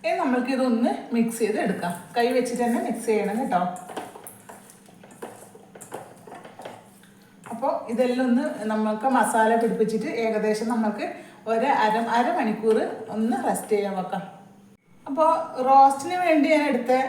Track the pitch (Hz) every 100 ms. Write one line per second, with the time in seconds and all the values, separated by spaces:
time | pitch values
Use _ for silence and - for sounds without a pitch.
0 | 320 359 311 247 247 262 262 226 240 -
1 | - 233 226 - 208 226 277 - - 175
2 | - 240 233 254 - 240 233 233 - -
3 | - 214 196 220 254 175 180 - - -
4 | - - - - - - - - - -
5 | - - - - - - - - - -
6 | - - - - - - - - - -
7 | - - - - - 233 294 - - 226
8 | 247 247 254 240 302 - 214 214 214 214
9 | 269 254 214 233 220 233 233 185 220 220
10 | 294 233 226 214 214 208 226 233 214 208
11 | 330 - - - 214 226 269 - 220 220
12 | 226 233 262 330 220 208 220 220 - -
13 | - 214 226 - 262 190 - 208 202 190
14 | 180 190 - - - - - _ _ -
15 | - 277 320 330 - 262 254 269 269 277
16 | 339 359 349 320 311 311 294 240 233 254